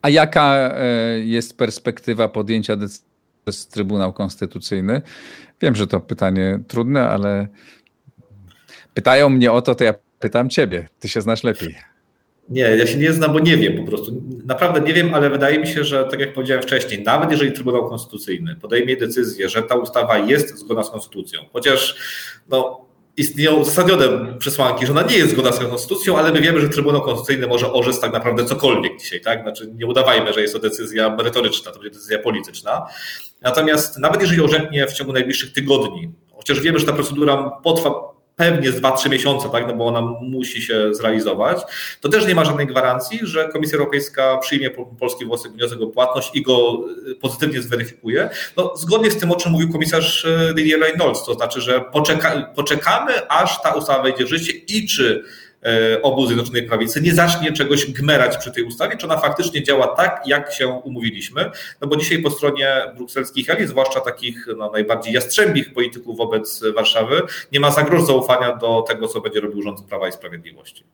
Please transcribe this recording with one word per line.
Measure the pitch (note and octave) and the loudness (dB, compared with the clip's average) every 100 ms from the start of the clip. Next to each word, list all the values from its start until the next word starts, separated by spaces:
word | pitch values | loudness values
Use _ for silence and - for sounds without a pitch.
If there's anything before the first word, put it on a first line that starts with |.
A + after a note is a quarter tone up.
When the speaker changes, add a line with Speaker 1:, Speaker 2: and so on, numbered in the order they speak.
Speaker 1:
A | D3 | 4
jaka, | D3+ D#3 D#3 D3 C#3 C3 | 6 6 4 4 4 2
e, | - B2+ A#2+ A2+ A2+ | 0 0 0 0 -2
jest | A2 A#2 A2+ - | 0 -2 -2 -2
perspektywa | A#2 - - A2 - A2 A2 | -2 -2 -6 -6 -4 0 0
podjęcia | G#2+ G#2 A2+ G2+ G#2 | 0 -2 -2 0 -4
decyzji | G2+ - _ _ _ _ | -4 -10 _ _ _ _
przez | - G2 - | -12 -10 -12
Trybunał | - G2 G#2 F#2+ | -6 -2 0 -2
Konstytucyjny? | F2+ G2 - G2 - - G2 F#2 B2 - - - - - _ | -2 -6 -6 -8 -8 -6 -4 0 -2 -4 -18 -20 -20 -20 _
Wiem, | E3 | 0
że | A2 G2+ | 2 0
to | F#2+ | -2
pytanie | - - G2 F#2+ F#2+ G2 - | -4 -2 0 2 0 -2 -4
trudne, | A#2+ A#2 C#3+ A#2+ | -4 0 2 2
ale | G2+ G2+ G2+ G2+ - - _ _ _ _ _ _ G2+ G2 _ _ - _ | 0 0 -2 -4 -10 -20 _ _ _ _ _ _ -20 -20 _ _ -20 _
pytają | - G#2+ C3 C#3+ | 0 4 6 6
mnie | C3 A#2+ | 6 6
o | A#2 | 4
to, | A#2+ | 2
to | A#2+ | 2
ja | A#2 G#2+ _ _ | 2 2 _ _
pytam | A2+ A#2 C3 | -2 0 0
ciebie. | - B2+ F2 E2 _ | 2 0 0 -8 _
Ty | G#2+ | -6
się | A#2 | -4
znasz | G#2 A2+ | -2 -2
lepiej. | A#2+ G#2+ E2+ - - _ _ _ _ _ _ | -2 -4 -6 -10 -20 _ _ _ _ _ _
Speaker 2:
Nie, | B2+ | 0
ja | A2+ A2 A#2 | 4 4 4
się | C#3 | 2
nie | D#3 | 2
znam, | D#3+ D#3 | 2 2
bo | D3+ | 4
nie | E3 D3 | 6 6
wiem | G2+ E2 | 4 0
po | |
prostu. | E2 G#2 - B2 B2+ - B2+ | -4 -6 -6 -10 -12 -14 -6
Naprawdę | C3 F3+ E3 | 0 2 2
nie | D#3 | 2
wiem, | D#3+ E3+ | 2 2
ale | D#3 C#3+ | 2 2
wydaje | C3+ C#3 D#3 | 2 2 2
mi | D#3 | 0
się, | D#3+ | -2
że | D3 C#3 | -2 0
tak | C3 C3+ | -2 -2
jak | C3+ | -4
powiedziałem | - C3 C3 | -4 -2 -2
wcześniej, | B2 C3 A#2 G2+ | 0 -2 -2 -4
nawet | G#2+ C3+ D#3+ | 0 2 2
jeżeli | D3+ C#3 | 2 2
Trybunał | - B2+ B2 - | 0 -2 0 -2
Konstytucyjny | A#2 - G#2 - F2+ E2 E2 | -6 -12 -14 -8 -6 -6 -10
podejmie | G#2 A#2+ B2 C3 | -2 0 0 -2
decyzję, | A#2 B2 A#2 G2 F#2+ | -2 -2 -2 -2 -2
że | A2+ | -2
ta | A2+ | 0
ustawa | B2 A#2 B2 G#2 A#2 | -2 0 -2 2 2
jest | D3 C#3+ C#3+ - | 4 2 2 -6
zgodna | - A2+ | -6 -4
z | G#2+ | -4
konstytucją, | G#2+ - G2+ F2+ D#2+ D2+ | -8 -14 -14 -12 -14 -10
chociaż, | B2 B2+ C3 - - - - - - _ | -2 2 2 0 -4 -12 -12 -14 -18 _
no, | C3+ - - - _ _ - | 0 0 -6 -18 _ _ -4
istnieją | D3+ C#3+ D#3 | -4 2 2
uzasadnione | D3+ C#3 - F3+ F3+ C3 A2+ A2+ - | 4 2 2 4 6 4 2 -4 -6
przesłanki, | C3+ - B2+ B2 B2+ | -6 0 0 0 0
że | |
ona | C#3+ | 2
nie | F#3+ A3+ | 4 4
jest | D#3 | 4
zgodna | - B2+ | 4 2
z | A#2+ | 2
konstytucją, | A#2+ A#2+ - F#3+ F#3+ D#3+ | -2 -6 -6 -4 0 2
ale | D#3+ | 4
my | D#3 | 4
wiemy, | D3+ E3 | 4 2
że | D3 | 2
Trybunał | D3 C#3+ C#3+ | 2 2 2
Konstytucyjny | C#3 A2+ A#2 C3+ B2 | 0 -4 -2 -2 0
może | A#2+ B2 | 0 0
orzec | A#2+ A#2+ A#2+ | 0 0 0
tak | A#2 | -2
naprawdę | A2+ A#2 A#2 | -2 -2 0
cokolwiek | A#2 C3 - E3 - - | -2 0 2 2 -2 -6
dzisiaj, | - F2+ | -12 -8
tak? | A2+ A#2 | -4 -4
Znaczy, | G#2+ G#2+ A2 | -4 -10 -14
nie | A2+ A#2 | -8 -2
udawajmy, | B2 C3 A2+ G#2+ | 2 4 4 2
że | G#2+ | 0
jest | G#2 | 0
to | G#2+ | 0
decyzja | A2 G#2+ G#2+ G#2+ A2 G#2+ | -4 -4 -6 0 0 0
merytoryczna, | A#2 A#2+ A2+ - - | -2 0 -2 -2 -8
to | - | -16
będzie | G#2 G2+ | -18 -18
decyzja | - G#2+ | -6 -4
polityczna. | A2+ G#2 - - G#2 C#3 - - - - - _ | -2 -4 -8 -12 -6 -6 -6 -14 -14 -14 -18 _
Natomiast | B2 D3 D#3 D3+ - - | -2 2 2 2 0 -2
nawet | D3 - | 0 2
jeżeli | F#3 E3+ | 2 4
orzeknie | D3 D#3 D3+ C#3+ C3+ | 4 2 0 -2 -2
w | |
ciągu | - C3+ | -4 -4
najbliższych | C3 B2+ C3 - | -2 -2 -2 -4
tygodni, | - C#3 C#3 C#3 F2+ - - _ | -6 0 2 0 -6 -14 -16 _
chociaż | - - - | -20 -4 0
wiemy, | D#3 E3 | 2 2
że | D3 | 0
ta | |
procedura | D3 C#3+ C#3+ D3 C#3 C3+ - | -2 -2 0 2 2 0 -4
potrwa | E3 E3 D#3 - - - _ _ | 0 2 0 -2 -10 -18 _ _
pewnie | E3+ D#3+ C3+ | 2 4 0
z | B2 | 2
dwa, | C3 | 2
trzy | C3 - | 2 0
miesiące, | C3 C#3 C3 G#2+ | 2 0 0 -2
tak? | A#2 A#2+ | -2 -2
No | |
bo | A2+ A#2 | -2 0
ona | A#2 A#2 A#2+ | 0 -2 -6
musi | B2+ C3 B2 A#2 | -8 -6 -6 -8
się | - A2+ G#2+ | -2 0 0
zrealizować, | G#2 A2+ G#2+ G#2 F#2+ A#2+ F3+ - - - - | 0 0 0 0 0 0 0 -4 -12 -12 -6
to | C#3+ | 0
też | G#3+ G#3 | 2 4
nie | |
ma | F3 | 4
żadnej | D3 C#3+ C#3 | 2 2 0
gwarancji, | C3 B2+ B2+ - A3+ | 2 2 0 -4 -6
że | G#3+ D#3+ D#3 | -4 -2 -2
Komisja | D#3 D3+ D3+ | -2 -2 0
Europejska | C#3+ C#3+ C#3 - C3+ C3 | 0 -2 -4 0 2 2
przyjmie | - C#3 C3 | 0 -2 -2
po-, | B2+ A#2+ | -6 -14
polski | A#2 B2 - | -6 -6 -4
wniosek, | A#2 A#2 A#2 | -6 -6 -6
wniosek | A2 A#2+ A#2 | -6 -6 -4
o | A2 | -6
płatność | A#2+ B2+ B2+ B2+ | 0 0 0 -4
i | C#3+ | -4
go, | B2+ B2 A#2 A2 - - - | 2 4 4 0 -6 -10 -12
y, | |
pozytywnie | C3 C3+ A#2+ D#3 C3+ | -8 -6 -2 -2 -2
zweryfikuje. | A#2 A#2 A2+ - A2+ C3 F#3+ - - - | -4 -4 -4 -10 -4 -2 -2 -6 -8 -4
No, | F3+ - | -4 -4
zgodnie | E3 A3 A3 | 0 2 2
z | - | 2
tym, | E3+ | 0
o | F3 | 0
czym | F3 | 2
mówił | D#3+ E3 | 2 2
komisarz, | D#3 D#3 E3 D#3+ - | 0 0 0 0 0
y, | E3 E3 E3 | 0 2 2
Didier | D#3+ D#3 D#3 | 2 2 4
Reynders, | D#3+ E3 D#3+ - | 2 2 0 0
to | - | -4
znaczy, | A#2 A#2 C3 | -4 -4 -4
że | B2 B2+ | 0 0
poczeka-, | B2 D3 D3+ D#3+ D#3+ D3 C#3+ | 2 0 2 2 2 -2 -6
poczekamy, | - C#3+ D3 E3 G#3 D4 A#3+ - | -4 -2 0 2 0 0 -2 0
aż | D3+ F#3 - | 2 2 0
ta | D#3+ | -2
ustawa | D3+ D3 C3+ | -2 0 2
wejdzie | C3 B2+ | 2 0
w | A#2+ | -2
życie | E3 E3 | -2 -4
i | - - G#3+ - | -8 -4 -4 -2
czy, | - B2 G#2 - - - _ | 0 2 2 -4 -20 -20 _
e, | A#2 A2+ A2+ A2+ | 0 2 2 2
obóz | C#3+ C3 B2+ | 2 2 0
Zjednoczonej | A#2 A#2+ B2 | 0 0 -4
Prawicy | A2+ A2+ A2 D3+ | -2 -2 0 0
nie | D#3+ | 2
zacznie | E3 E3+ - D#3 | 4 4 2 -2
czegoś | D3+ C#3 C#3+ C#3+ | -2 0 2 0
gmerać | B2+ C#3+ D3 B2 - | -2 2 4 4 0
przy | - | -6
tej | B2 | -6
ustawie, | A#2 A#2 F#3 - | -6 -4 -4 -4
czy | D#3+ | -2
ona | D#3 | 0
faktycznie | D3 D3 E3+ D3+ | 0 0 -2 -2
działa | C#3 C3+ B2+ - | 0 2 2 2
tak, | F3+ - C3 | 0 0 0
jak | C#3+ D3 | 0 0
się | - C3 | -4 -2
umówiliśmy. | B2+ C#3 B2 A2+ G2+ - D3 F#3+ - - - | -4 -8 -6 -6 -6 -10 -6 -6 -6 -16 -10
No | C#3+ | -2
bo | D3+ | 0
dzisiaj | - D#3+ | 0 0
po | D#3 | 0
stronie | C#3+ D3 C#3 C3+ C3+ A#2+ A#2+ | 0 -2 0 0 0 -2 -10
brukselskich | A#2+ C3+ B2+ C3+ B2+ | -8 -6 -6 -6 -2
elit, | F3 F3 | 0 0
zwłaszcza | C3 C3 C3+ | 2 2 0
takich, | B2 A#2+ A#2+ A#2 - G#2+ | -4 -6 -10 -10 -10 -8
no, | G#2+ | -4
najbardziej | G#2+ G#2+ A2+ A2+ | -2 0 -2 0
jastrzębich | A#2 - - G3 D#3+ - | -2 0 2 2 2 -2
polityków | - A#2+ A#2+ A#2 A2+ | -2 -4 -4 -14 -6
wobec | A2+ A2 G#2+ - A2 | -2 -2 -4 -4 -2
Warszawy, | G#2+ G#2 A2+ A2+ D3 F3+ - - | 0 0 0 2 0 -2 -8 -4
nie | C#3 | 2
ma | D3 | 2
za | D3 | 4
grosz | D3 B2 - | 2 2 4
zaufania | C3 B2+ B2 B2 A#2 | 2 4 2 2 -2
do | A#2 A2+ A2+ | 0 0 0
tego, | A2 A2 | -2 -4
co | A2 | -4
będzie | G#2 G#2+ | -4 -4
robił | G#2 G2+ | -4 -6
rząd | G2+ F#2+ | -8 -10
Prawa | - G2 F#2+ | -10 -6 -6
i | |
Sprawiedliwości. | F2 F2+ E2+ E2 C#2 C2+ - _ | -8 -16 -18 -20 -20 -20 -20 _